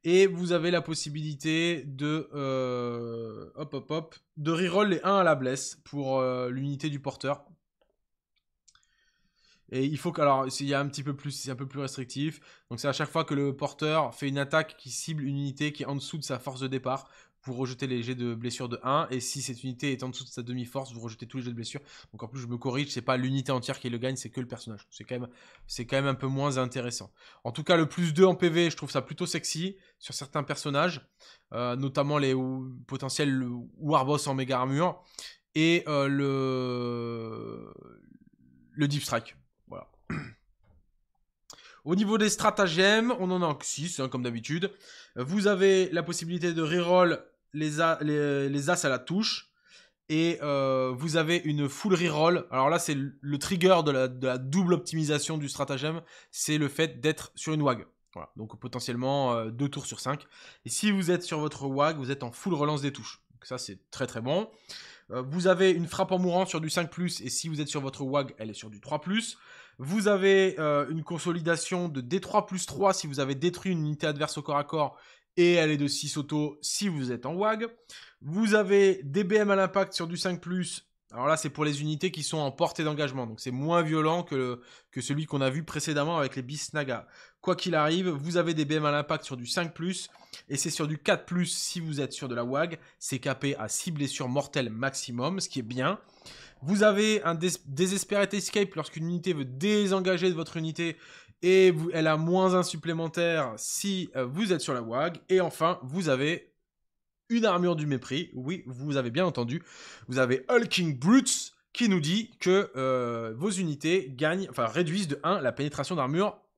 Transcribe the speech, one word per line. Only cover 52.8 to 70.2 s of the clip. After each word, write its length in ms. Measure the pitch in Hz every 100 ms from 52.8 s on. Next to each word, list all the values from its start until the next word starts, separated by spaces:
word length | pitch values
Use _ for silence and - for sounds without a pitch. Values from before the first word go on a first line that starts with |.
c'est 140 | 170
le, 220 | 143 139 -
le 180 | 143 143
trigger 440 | - 185 185 180
de 80 | 151
la, 160 | 131 131
de 180 | 127 131
la 120 | 127
double 360 | 131 170 175
optimisation 640 | 175 - 160 151 147 - 156
du 100 | 143
stratagème. 540 | - 139 135 147 165 - - _
C'est 260 | - - 151
le 100 | 143
fait 320 | - 160 131
d'être 300 | 143 156 - -
sur 160 | 160
une 100 | 156
WAG. 240 | 143 117 - _ _
Voilà. 180 | 87 76 -
Donc 220 | 107 -
potentiellement, 760 | 127 123 123 120 131 139 131
euh, 160 | 117 110
deux 180 | 117 139
tours 180 | 139 -
sur 140 | 110
cinq. 260 | 127 151 - - - -
Et 40 | 117
si 220 | - 214
vous 220 | 196 175
êtes 100 | 175
sur 160 | 175 156
votre 280 | 151 - 139
WAG, 300 | 135 151 156
vous 140 | 127
êtes 140 | 139
en 80 | 120
full 220 | - 196
relance 260 | 156 147 147
des 120 | 139
touches. 300 | 117 110 - _
Donc 140 | _
ça, 120 | - 127
c'est 320 | - 95 _
très, 180 | - 127
très 120 | 117
bon. 300 | 120 170 220 - - - - - _
Euh, 120 | 127
vous 240 | 131 170 180
avez 240 | 175 190
une 160 | 180 165
frappe 260 | - 185
en 60 | 185
mourant 280 | 180 175 180
sur 140 | 160
du 100 | 156
cinq 200 | 175 170
plus. 300 | - 180 -
Et 80 | 120
si 200 | - 165
vous 120 | 151
êtes 80 | 147
sur 140 | 151
votre 200 | 135 -
WAG, 320 | 135 139 120 -
elle 120 | 110
est 40 |
sur 160 | 104 110
du 100 | 104
trois 200 | - 151
plus. 380 | 180 214 226 - - - - -
Vous 300 | 135 208 208
avez, 480 | 202